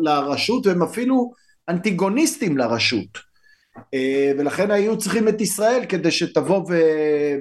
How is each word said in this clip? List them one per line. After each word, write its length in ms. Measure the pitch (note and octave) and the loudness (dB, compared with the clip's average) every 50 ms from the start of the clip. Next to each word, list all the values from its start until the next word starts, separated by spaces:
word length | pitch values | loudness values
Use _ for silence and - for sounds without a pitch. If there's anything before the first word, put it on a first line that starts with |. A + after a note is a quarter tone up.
לרשות, 640 | D#3+ D3+ D3 C#3+ C3+ C#3+ C#3 - - - A#3+ A#3+ F#3+ | 0 2 2 0 0 0 -2 -2 0 0 -2 0 2
והם 160 | G3 F3+ F3 | 2 2 2
אפילו 500 | D#3+ - - A3+ B3 C4 C4 B3+ A#3+ A#3+ - - _ _ _ _ _ E3 | 0 -2 -2 -2 0 2 2 2 2 -2 -6 -12 _ _ _ _ _ -4
אנטיגוניסטים 880 | F3 F3 F3+ G#3+ F#3 F3 F#3+ F#3+ G#3 C#4+ E4 D#4 - - A#3 F3 C#3+ C3+ | -4 -2 -2 -2 0 0 0 0 2 2 0 0 0 -2 -2 -2 0 0
לרשות. 760 | A#2+ A2 A#2 A2 - - B2 G#2 - - - - - _ _ _ _ _ _ _ _ _ - - - _ C#3 | 0 0 0 0 0 0 -2 -2 -4 -6 -12 -20 -20 _ _ _ _ _ _ _ _ _ -20 -20 -12 _ -6
אה, 380 | C3 C3 C3+ C3+ C#3 C#3 C#3 C#3 C#3 | -4 -2 -2 0 2 2 2 2 0
ולכן 320 | D3 C#3 - F3+ G3 G#3 | -2 -2 -2 -2 0 0
היו 280 | G#3 G3+ G3+ A3 A3 A3 | 2 2 2 0 -2 -2
צריכים 300 | - F#3+ F#3+ A3+ G#3+ A3 | -2 -2 0 0 2 2
את 120 | G#3 A3 | 0 0
ישראל 440 | G#3+ - - G3+ G#3+ A3+ B3+ B3 G3+ - | -2 -4 -2 0 0 2 2 0 0 -2
כדי 220 | F#3+ F3 D#3 E3 | -2 -2 0 0
שתבוא 540 | - - E3+ - - D#3+ C3+ D3 F#3+ G3 D#3+ E3 | 0 0 -2 -2 0 0 2 2 0 0 0 0
ו-, 680 | F3+ E3 D#3+ D#3+ D#3 D#3 D3+ D3+ D3+ D3 D3 D3 C#3+ C#3 | 2 2 4 2 2 2 0 0 0 0 0 -2 -2 -4